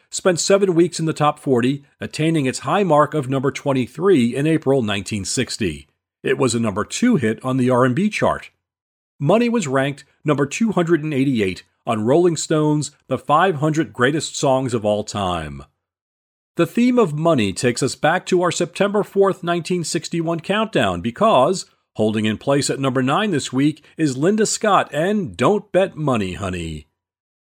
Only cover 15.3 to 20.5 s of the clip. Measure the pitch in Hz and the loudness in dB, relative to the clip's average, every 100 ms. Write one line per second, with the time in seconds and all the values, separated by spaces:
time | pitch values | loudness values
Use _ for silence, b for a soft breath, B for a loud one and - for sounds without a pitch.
15.3 | 87 78 69 - _ _ _ _ _ _ | -4 -6 -12 -18 _ _ _ _ _ _
16.3 | _ _ - 165 - 247 247 196 147 170 | _ _ -4 -2 2 2 2 0 0 0
17.3 | 143 101 90 123 120 135 - 151 180 - | 2 0 0 -2 -2 -4 -2 0 0 0
18.3 | 180 175 - 170 - 202 202 180 196 196 | 0 0 -2 -4 -2 -2 -2 -2 2 2
19.3 | 180 170 175 - 180 160 170 - 170 165 | 0 -4 -4 -2 -4 -4 -6 -4 -4 -4
20.3 | 170 - | -4 -2